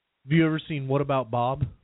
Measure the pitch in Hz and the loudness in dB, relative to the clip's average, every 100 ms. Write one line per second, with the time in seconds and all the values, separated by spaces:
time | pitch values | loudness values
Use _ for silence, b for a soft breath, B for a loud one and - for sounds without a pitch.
0 | _ _ 131 165 160 156 - 147 131 143 | _ _ 0 4 4 2 -4 -6 -2 0
1 | 143 135 113 120 123 139 131 - | 0 -2 -2 -2 -2 -2 -6 -8